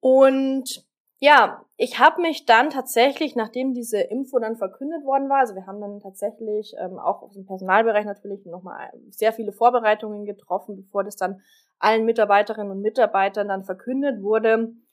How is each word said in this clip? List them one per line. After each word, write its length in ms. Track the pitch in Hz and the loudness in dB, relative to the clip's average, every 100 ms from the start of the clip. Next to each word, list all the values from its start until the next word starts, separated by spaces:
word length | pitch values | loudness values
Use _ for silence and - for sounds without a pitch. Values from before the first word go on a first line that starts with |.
Und 840 | 254 262 269 269 269 269 262 - _ _ _ _ | 6 6 6 4 0 -4 -6 -14 _ _ _ _
ja, 460 | 277 285 220 - _ _ | 6 8 6 0 _ _
ich 220 | 247 - | -6 4
hab 200 | 277 320 | 4 4
mich 260 | 339 294 | -4 -4
dann 240 | - 226 285 | 4 4 4
tatsächlich, 680 | 277 - - 254 277 302 | -2 -4 2 2 2 -4
nachdem 380 | 240 226 247 262 | -4 -6 -4 -6
diese 260 | 247 233 214 | -6 -4 -4
Info 400 | 202 233 269 262 | -2 -4 -4 -4
dann 180 | 220 226 | -2 -6
verkündet 460 | 190 - 277 330 | -8 -8 -10 -8
worden 260 | 277 269 277 | -2 -2 0
war, 80 | 277 | 0
also 160 | 247 | 0
wir 120 | 190 185 | -4 -14
haben 140 | 202 | -14
dann 180 | 208 202 | -14 -14
tatsächlich, 760 | 196 190 202 233 220 214 208 - | -18 -10 -10 -8 -6 -6 -8 -12
ähm, 200 | 180 185 | -12 -6
auch 240 | - 202 | -6 -6
aus 100 | - | -10
dem 140 | 196 190 | -20 -14
Personalbereich 580 | 190 190 196 226 208 | -12 0 2 2 0
natürlich 400 | 208 202 - 196 | -4 -12 -12 -14
nochmal 480 | 196 175 185 - - - _ | -14 -18 -16 -16 -18 -20 _
sehr 240 | - 214 | -2 -2
viele 200 | 220 214 | -2 -10
Vorbereitungen 760 | 196 233 247 220 214 220 208 208 | 0 2 2 0 0 -4 -12 -12
getroffen, 500 | 202 _ 190 - 196 | -14 _ -8 -8 -18
bevor 280 | 190 202 | -8 -6
das 120 | 196 - | -6 -4
dann 240 | 185 190 _ _ _ _ | -6 -6 _ _ _ _
allen 260 | 208 220 | 0 2
Mitarbeiterinnen 680 | 226 226 208 202 208 220 202 | 2 2 4 4 2 -4 -8
und 120 | 196 | -4
Mitarbeitern 680 | 208 240 214 196 196 202 202 | -4 0 0 2 -2 -2 -4
dann 160 | 190 | -6
verkündet 580 | 190 185 - 262 285 226 | -6 -10 -6 -4 -4 -4
wurde. 520 | 196 220 220 226 226 - _ | -2 0 2 2 0 -10 _